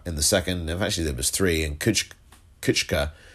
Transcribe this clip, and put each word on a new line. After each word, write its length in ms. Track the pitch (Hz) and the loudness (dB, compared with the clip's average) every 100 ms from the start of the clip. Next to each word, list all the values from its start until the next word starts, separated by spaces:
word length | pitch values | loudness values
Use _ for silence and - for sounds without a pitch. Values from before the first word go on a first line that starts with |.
in 120 | - 76 | -6 -2
the 60 | |
second, 460 | 73 98 90 90 80 | 2 2 0 -4 -2
and 140 | 87 | -2
actually 220 | 101 - | -2 0
there 100 | 78 | -2
was 160 | 65 62 | -2 -2
three, 320 | - 92 82 | 2 2 2
and 160 | 78 76 | 0 0
Kuch-, 340 | - 104 - - - - - - | 0 0 -2 -8 -20 -20 -20 -8
Kuchka, 520 | - 110 - 82 73 - - | 0 0 2 0 -2 -4 -20